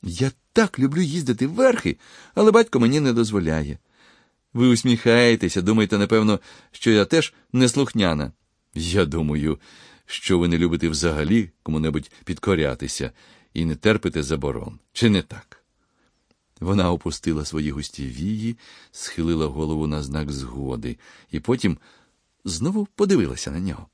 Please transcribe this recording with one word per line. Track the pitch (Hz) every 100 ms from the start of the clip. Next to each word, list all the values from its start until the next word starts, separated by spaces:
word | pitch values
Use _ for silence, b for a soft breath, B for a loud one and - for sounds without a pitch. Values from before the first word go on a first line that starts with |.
"Я | 95 87 135 - _
так | - 214 -
люблю | 135 151
їздити | 170 165 131 110 131
верхи, | 185 262 240 175 - B B B -
але | 214
батько | 214 226 131
мені | 117 147
не | 143
дозволяє". | 117 113 107 80 80 71 73 b b b b b b _
"Ви | 120 127
усміхаєтеся, | 117 131 117 120 117 120 117 90 98
думаєте, | 90 110 104 104
напевно, | 101 110 107 101 B B B
що | - -
я | 107 95
теж | 165 147 b b
неслухняна". | 123 127 135 139 120 95 78 69 - _ _ _
"Я | - 85 95 85
думаю, | 80 78 76 76 73 B B B B B
що | - - 92
ви | 87
не | 85
любите | 87 82 82
взагалі | 78 85 76 76 113 92 _
кому-небудь | - 78 78 76 73 b -
підкорятися | 87 - 90 76 64 67 - 65 b b b b
і | - 82
не | 76
терпите | 107 107 92 78
заборон. | 69 73 69 60 - - _
Чи | - 120
не | 101
так?" | - - - - _ _ _ _ _ _ _ _ _ _
Вона | 87 101 90
опустила | 87 - 78 - 78 76
свої | 80 76
густі | 69 73 - 69
вії, | 60 87 110 110 113 B B B
схилила | - - - 82 80 78
голову | 69 78 78 78
на | 76
знак | 69 73 73
згоди | 69 65 62 67 62 60 58 b b b
і | 78
потім | - 123 101 71 b b b b b _ -
знову | 85 127 208 202 -
подивилася | 202 185 82 62 -
на | 76
нього. | 92 78 -